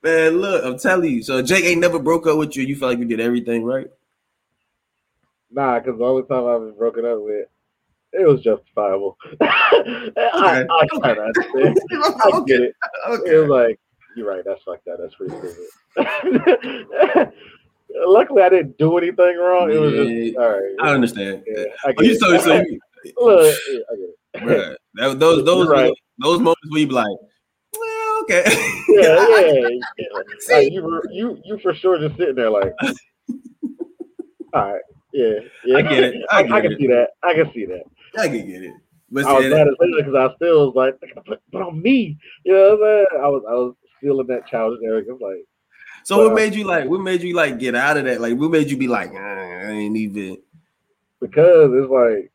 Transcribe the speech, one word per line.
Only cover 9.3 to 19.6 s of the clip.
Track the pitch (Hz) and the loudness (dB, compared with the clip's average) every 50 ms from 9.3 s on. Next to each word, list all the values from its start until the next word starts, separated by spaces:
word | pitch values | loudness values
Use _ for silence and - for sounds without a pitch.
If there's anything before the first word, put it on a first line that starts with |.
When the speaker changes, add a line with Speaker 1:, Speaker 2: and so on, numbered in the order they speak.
| - - | -4 -2
Speaker 2:
I, | - - - - - - - 427 - 226 247 233 240 220 - - 233 233 - 339 196 185 160 131 | -2 0 0 0 2 2 2 2 2 -2 -10 -10 -12 -8 -6 -2 -2 0 0 2 2 2 2 0
Speaker 1:
Okay. | 127 - | 0 0
Speaker 2:
I | 165 165 151 | 2 2 2
kinda | - - 135 - 131 113 104 | 0 -2 -2 -2 -2 -2 0
understand. | 107 110 110 - - - - - - - - - - | -4 -4 -4 -4 -4 -2 -2 0 0 2 2 0 -2
Speaker 1:
<laughs> | - - 302 294 330 392 247 226 | -2 -4 -2 -2 -2 0 2 2
Speaker 2:
I | 202 | 2
Speaker 1:
Okay. | - 349 269 - 131 | 2 0 0 2 2
Speaker 2:
get | 120 | 2
it. | 123 - - _ - - - - - 180 | 2 -2 -4 _ -12 -10 -10 -10 -6 -6
Speaker 1:
Okay. | 240 - - 175 156 | -6 -4 0 2 4
Speaker 2:
It | 160 | 4
was | 156 143 | 4 4
like, | 139 127 120 117 110 _ _ _ _ _ _ _ _ | 2 2 2 0 0 _ _ _ _ _ _ _ _
"You're | 117 110 101 | -10 -8 -8
right. | 95 92 90 | -8 -8 -8
That's | 98 98 - _ | -8 -10 -10 _
fucked | - 87 87 _ | -14 -14 -14 _
up. | 90 85 87 | -14 -14 -12
That's | 87 82 _ | -14 -16 _
pretty | _ 98 90 82 | _ -12 -12 -12
stupid." | - 90 87 85 87 87 - _ _ _ _ _ | -12 -14 -14 -14 -16 -20 -20 _ _ _ _ _
<laughs> | - - - 605 605 - 370 269 - - - - - - 262 269 247 - - - - 311 - - - 277 - - _ - - - _ _ _ _ _ _ _ - - 165 | -6 -4 -4 -4 -6 -4 -2 -2 0 2 2 2 2 0 -10 -12 -12 -14 -10 0 0 0 2 2 0 0 0 -6 _ -20 -20 -20 _ _ _ _ _ _ _ -8 -4 2
Luckily, | 180 190 220 277 - 277 208 190 | 4 6 4 4 4 4 4 6
I | 180 | 6
didn't | 190 185 151 143 - | 4 4 2 -2 -4
do | _ 156 160 170 | _ 0 2 2
anything | 175 170 175 180 175 180 180 175 | 2 0 -2 2 2 2 2 2
wrong. | 175 175 180 180 180 | 2 0 2 2 2